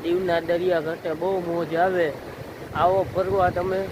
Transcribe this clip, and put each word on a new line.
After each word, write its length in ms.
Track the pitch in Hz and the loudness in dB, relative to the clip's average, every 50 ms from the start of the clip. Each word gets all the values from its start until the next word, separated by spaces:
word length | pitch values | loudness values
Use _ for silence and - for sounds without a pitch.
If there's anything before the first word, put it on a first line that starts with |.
| - | 0
દીવના 360 | 165 175 180 190 180 170 170 | 0 0 0 2 2 0 0
દરિયાકાંઠે 720 | 165 165 175 170 175 185 180 165 151 160 165 165 - 175 156 | 2 0 0 2 2 2 2 2 0 -2 -6 -4 -4 -6 -4
બહુ 260 | 156 170 185 196 190 | -2 -2 -2 -2 -2
મોજ 360 | 175 170 170 170 170 147 165 | -2 -2 -2 -2 -2 -2 2
આવે. 380 | 165 175 190 185 180 170 151 135 - - - - - - - - - - - - | 2 2 2 4 2 0 0 0 -6 -10 -14 -14 -12 -14 -14 -14 -14 -14 -8 -2
આવો 300 | 151 160 175 185 196 180 - - | 2 4 4 4 4 2 0 0
ફરવા 340 | 175 190 185 196 196 185 180 | -2 0 2 2 4 2 2
તમે 280 | 175 175 175 185 185 190 196 196 | 2 0 -2 0 0 -2 -2 -4